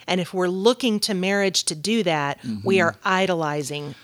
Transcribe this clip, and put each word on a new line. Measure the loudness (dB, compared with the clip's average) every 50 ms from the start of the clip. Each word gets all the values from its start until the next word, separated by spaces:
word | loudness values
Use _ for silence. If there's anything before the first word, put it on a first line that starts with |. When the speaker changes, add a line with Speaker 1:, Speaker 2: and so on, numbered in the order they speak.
| -4
Speaker 1:
And | -2 0 0
if | 0 -2 -2
we're | 0 0 0
looking | 0 2 4 4 4 4 2 0 0 0
to | 0 -2 -2
marriage | 0 0 0 2 2 0 0 0 0 -2
to | -2 -4
do | -4 -2 0 0 2
that, | 2 2 0 0 0 -2 -4 -6 -6 -6 -6 -4 0
we | 2 4
Speaker 2:
Mm-hmm. | 4 4 2
Speaker 1:
are | 0 -2 -2
idolizing | 0 0 2 2 0 0 0 -2 -2 -2 -4 -4 -6 -6 -8 -8 -10 -12 -10